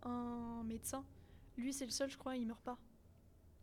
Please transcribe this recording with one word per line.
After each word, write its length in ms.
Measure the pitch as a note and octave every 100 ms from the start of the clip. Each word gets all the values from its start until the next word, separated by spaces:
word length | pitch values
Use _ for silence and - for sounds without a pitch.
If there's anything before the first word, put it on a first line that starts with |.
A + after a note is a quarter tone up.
un 600 | A#3+ B3 A#3+ A#3+ A#3 A#3 A3+
médecin. 400 | A3+ - C4+ C4+ - - - - -
Lui, 140 | B3+
c'est 120 | C4+ B3
le 60 |
seul, 180 | - C#4
je 80 | C#4
crois, 180 | C4 B3+
il 120 | A3+
meurt 140 | A#3
pas. 160 | B3+ A#3+ - - - - - - - -